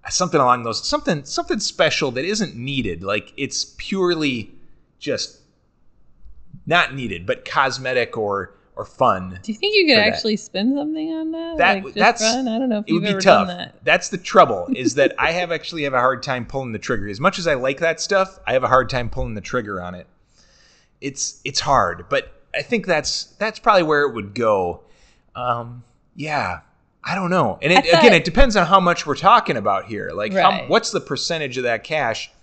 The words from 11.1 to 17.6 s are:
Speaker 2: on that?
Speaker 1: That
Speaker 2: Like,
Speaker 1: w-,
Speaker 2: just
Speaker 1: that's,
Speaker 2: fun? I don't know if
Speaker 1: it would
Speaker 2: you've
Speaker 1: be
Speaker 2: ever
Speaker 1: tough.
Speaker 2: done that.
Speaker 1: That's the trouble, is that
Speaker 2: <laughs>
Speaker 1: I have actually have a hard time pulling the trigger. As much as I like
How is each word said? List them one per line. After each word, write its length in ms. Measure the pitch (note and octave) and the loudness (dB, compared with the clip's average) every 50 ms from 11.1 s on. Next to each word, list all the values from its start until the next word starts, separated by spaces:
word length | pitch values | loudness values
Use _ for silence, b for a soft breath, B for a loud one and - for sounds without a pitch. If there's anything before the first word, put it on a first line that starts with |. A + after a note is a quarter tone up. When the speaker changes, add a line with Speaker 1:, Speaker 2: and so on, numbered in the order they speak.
Speaker 2:
on 200 | D#4+ D#4+ D#4+ D#4+ | -6 -6 -6 -6
that? 260 | D#4+ E4 E4 E4 E4 | -6 -8 -8 -8 -2
Speaker 1:
That 160 | D#4 E3+ F#3 G3+ | 0 2 2 2
Speaker 2:
Like, 40 | G3 G3 | 0 -4
Speaker 1:
w-, 100 | C3+ - | -8 -2
Speaker 2:
just 240 | G3+ G3+ A3 A#3 A#3 | 2 2 2 2 2
Speaker 1:
that's, 20 | A3 A3 A#3 | 0 0 0
Speaker 2:
fun? 120 | B3+ C4 | 0 -2
I 100 | A#3+ A3 A3+ | -2 -2 -2
don't 100 | C4+ B3+ | -2 -2
know 100 | A3 G#3 | -2 -2
if 60 | G#3+ | -2
Speaker 1:
it 60 | - D#3+ | -2 -2
would 80 | E3+ | 0
Speaker 2:
you've 20 | F#3 | 0
Speaker 1:
be 60 | G#3 | 0
Speaker 2:
ever 100 | G3 F#3+ | -2 2
Speaker 1:
tough. 260 | F#3 G3 D#3 G#2+ G2 | 6 6 6 6 4
Speaker 2:
done 100 | - - | 0 -4
that. 260 | F2 F#2 - _ _ - | -10 -12 -14 _ _ 0
Speaker 1:
That's 260 | D3+ D#3+ F#3 - - | 0 0 0 0 -4
the 80 | G#3 | -8
trouble, 500 | F#3 - - - F#3 E3+ C3 A2+ F#2 F2 - C3 | -8 -8 2 6 6 6 6 4 -4 -2 -4 -4
is 220 | B2 B2+ A#2 B2+ | -2 -2 -2 2
that 180 | C#3+ C#3 C3 - | 2 2 2 2
Speaker 2:
<laughs> 40 | - | 0
Speaker 1:
I 120 | B2+ D3+ | -2 0
have 200 | E3 F3+ F3+ E3+ | 0 -2 -2 -2
actually 320 | E3+ D#3 - - E3+ E3 D3 | -4 -6 -6 -8 -8 -6 -4
have 100 | C#3 C3 | -2 0
a 60 | B2+ | 2
hard 240 | A#2+ C3 C3 A#2 - | 2 2 0 0 -4
time 220 | C#3+ C3 B2+ A#2 | -6 -6 -6 -6
pulling 260 | - - C3+ C3 A#2+ | -6 -6 -6 -6 -6
the 80 | A2 G#2 | -8 -8
trigger. 300 | - - B2 G#2+ G#2 G#2 | -4 -4 -4 -4 -4 -6
As 100 | G2 G#2 | -8 0
much 180 | C#3+ F#3+ - - | 0 0 0 0
as 80 | E3+ | -2
I 80 | E3 D3 | 0 0
like 240 | B2+ | 0